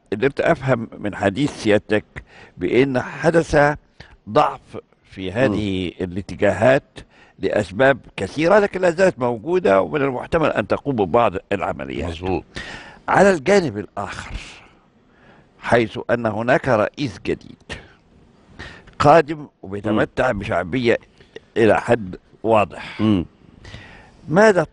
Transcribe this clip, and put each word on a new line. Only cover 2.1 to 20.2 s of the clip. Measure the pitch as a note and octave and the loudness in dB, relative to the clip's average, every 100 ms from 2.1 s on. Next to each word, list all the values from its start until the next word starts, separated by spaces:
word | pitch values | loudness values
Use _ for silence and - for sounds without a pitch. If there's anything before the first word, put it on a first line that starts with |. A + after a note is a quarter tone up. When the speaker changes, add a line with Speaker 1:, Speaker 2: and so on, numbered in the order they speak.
| - - - - - | -18 -20 -20 -20 -6
Speaker 1:
بأن | - A2+ C#3 B2+ | 0 2 2 0
حدث | F#3 D3+ D3 E3 D#3 D3+ C#3+ D3 _ _ - - - | -4 -4 0 0 2 2 2 0 _ _ -20 -20 -2
ضعف | A2 D3 C#3 _ - - _ | 0 0 -2 _ -18 -18 _
في | _ - F#2 | _ -10 -6
Speaker 2:
مم. | G#2+ | 0
Speaker 1:
هذه | C3 G2+ G#2 F#2+ F2+ - | 0 0 -2 -2 -4 -6
الاتجاهات | F2+ F2+ G2 F2+ G2+ F#2+ A#2 C#3 - - - _ _ - | -8 -8 -8 0 0 2 2 2 0 -20 -20 _ _ -6
لأسباب | F#2 - F#2+ F#2 C3 B2+ - - | -2 -2 -2 2 2 2 -4 -10
كثيرة، | F#2+ - D#3+ G#3 | -8 -2 2 2
لكن | G3+ F#3 | 2 0
لا | F3+ | -2
زالت | E3 F#3+ A#2+ | 2 0 0
موجودة، | B2 A#2 A#2 F3+ F#3+ F#3+ | -4 -4 -2 0 2 2
ومن | F3+ D3+ | 2 -2
المحتمل | C#3 B2 - E3+ D3 | -2 -4 -2 0 0
أن | B2+ G2+ | 0 -2
تقوم | G2+ - B2+ | -2 -2 -2
ببعض | F#2+ A#2 A#2 F2+ - | 2 2 2 0 -6
العمليات. | G2 F2 D2+ C2+ B1+ D#2 | -4 -4 -6 -8 -8 -8
Speaker 3:
مظبوط. | E2 F#2 F2 - - - - - - - | -6 -4 -4 -6 -14 -14 -16 -18 -12 0
Speaker 1:
على | D3+ G3 | 4 4
الجانب | F3+ C3 G3+ D#3+ G#2 | 2 2 2 2 -4
الآخر، | G2 - G2 - - - - - - _ _ _ _ _ _ _ _ _ | -10 -10 -10 -10 -14 -14 -16 -20 -20 _ _ _ _ _ _ _ _ _
حيث | - A#2+ A2 A#2+ - | 0 2 0 -4 -4
أن | A#2+ A2+ | -2 -2
هناك | G#2 A#2 D3+ C3+ | -2 0 0 2
رئيس | A2+ G2+ - C#3 F#2 - | 0 0 -2 -8 -8 -6
جديد | D#2 - - - - - _ _ _ _ _ _ - - - - - | -8 -8 -20 -18 -18 -18 _ _ _ _ _ _ -20 -20 -20 -14 0
قادم | - E3 D3 D#3+ C#3 _ | 6 6 4 -4 -12 _
وبيتمتع | G2 G2+ G#2 A2 D3 - | -12 -6 -2 0 -2 -2